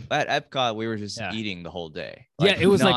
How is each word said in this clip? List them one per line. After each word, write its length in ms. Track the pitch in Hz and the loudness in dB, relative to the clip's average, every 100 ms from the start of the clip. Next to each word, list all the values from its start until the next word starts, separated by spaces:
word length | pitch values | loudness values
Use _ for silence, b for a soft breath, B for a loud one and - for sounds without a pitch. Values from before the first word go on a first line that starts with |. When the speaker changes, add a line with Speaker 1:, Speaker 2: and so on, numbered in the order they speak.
| - | -4
Speaker 1:
at 420 | 143 - 139 - | -4 0 -2 -4
Epcot, 240 | 139 123 110 | -2 -2 -2
we 100 | 113 | -4
were 80 | 110 | -4
just 220 | 101 110 | -8 -8
Speaker 2:
Yeah. 140 | 101 | -8
Speaker 1:
eating 300 | 107 107 87 | -6 -6 -8
the 60 | 85 | -10
whole 180 | 90 82 | -10 -10
day. 380 | 80 62 50 _ - | -10 -10 -12 _ 0
Speaker 2:
Yeah, 120 | 190 | 2
Speaker 1:
Like, 80 | 190 | 4
Speaker 2:
it 60 | 180 | 4
was, 140 | 196 | 6
like, 140 | 101 | 6